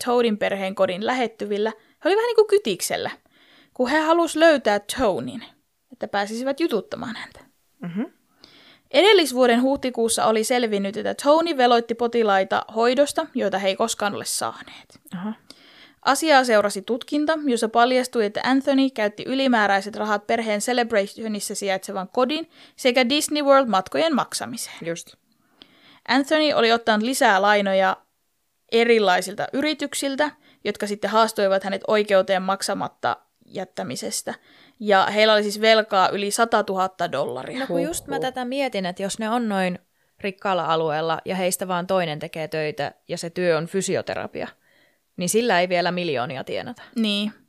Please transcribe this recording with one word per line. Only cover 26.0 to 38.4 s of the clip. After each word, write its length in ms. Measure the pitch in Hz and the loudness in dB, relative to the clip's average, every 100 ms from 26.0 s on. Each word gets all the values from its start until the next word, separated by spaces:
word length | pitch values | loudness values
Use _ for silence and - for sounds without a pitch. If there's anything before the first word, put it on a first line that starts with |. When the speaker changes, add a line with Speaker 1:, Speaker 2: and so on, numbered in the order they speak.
| - | -2
Speaker 1:
Anthony 460 | 247 277 311 302 | 0 2 2 2
oli 180 | - 226 | 2 2
ottanut 340 | 233 233 214 226 | 2 2 0 0
lisää 360 | 269 240 190 | 2 4 6
lainoja 560 | 202 208 196 190 190 190 _ _ _ _ _ _ - | 4 4 2 2 2 0 _ _ _ _ _ _ -2
erilaisilta 760 | 226 233 226 196 180 185 208 - | 2 4 4 4 2 0 -6 -4
yrityksiltä, 800 | 254 302 302 339 - 277 269 294 - _ _ | -2 -2 -2 -6 -4 -4 -2 -2 -4 _ _
jotka 240 | 202 208 208 | -8 -6 -6
sitten 220 | 208 196 | -4 0
haastoivat 520 | 220 220 220 196 190 | 2 2 2 2 0
hänet 180 | 196 196 - | -2 -6 0
oikeuteen 540 | 214 208 196 190 185 | 0 4 2 2 -2
maksamatta 760 | 185 190 - 190 - _ 120 - _ _ _ | -2 -4 -4 -6 -6 _ -4 -4 _ _ _
jättämisestä. 880 | - 185 - 185 - 220 - - - _ _ _ - | -12 -12 -10 -10 -8 -8 -8 -10 -12 _ _ _ -6
Ja 260 | 208 190 - | 4 4 4
heillä 280 | 208 220 | 4 4
oli 100 | 214 | 4
siis 180 | 208 208 | 2 0
velkaa 480 | 220 220 214 196 185 | 4 4 4 2 2
yli 220 | 196 202 | 2 -4
satatuhatta 800 | 214 233 220 196 190 190 - 175 | 0 2 2 0 -2 -2 -2 -4
dollaria. 480 | 135 156 127 - 254 | -2 -4 -6 -10 -8
Speaker 3:
No 80 | 262 | -4
kun 140 | 170 | -4
just 240 | 170 349 - | -4 -6 -8
mä 80 | - | -6
Speaker 2:
Huhhuh. 60 | 262 | -6
Speaker 3:
tätä 160 | 254 | -6